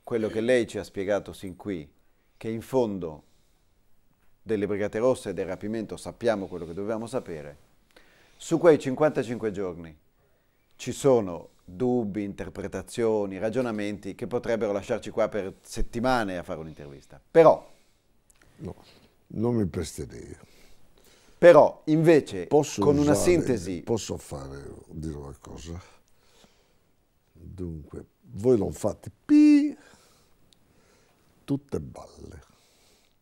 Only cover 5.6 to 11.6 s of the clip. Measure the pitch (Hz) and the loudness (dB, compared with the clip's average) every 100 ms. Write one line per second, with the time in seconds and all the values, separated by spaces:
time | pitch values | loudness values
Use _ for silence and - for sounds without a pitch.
5.6 | 104 113 101 87 90 - 117 104 90 87 | -6 -6 -8 -10 -12 -4 -2 -2 -4 -10
6.6 | 82 85 101 110 113 123 95 78 73 73 | -10 -8 -8 -8 -6 -8 -8 -12 -14 -18
7.6 | _ _ _ _ _ _ _ _ - 165 | _ _ _ _ _ _ _ _ -4 4
8.6 | 170 147 135 131 151 147 110 117 110 95 | 6 6 2 0 0 0 -6 -6 -6 -6
9.6 | 92 85 82 78 _ _ _ _ _ _ | -8 -10 -16 -20 _ _ _ _ _ _
10.6 | _ _ 127 120 143 123 95 85 - _ | _ _ -12 0 4 4 2 -8 -14 _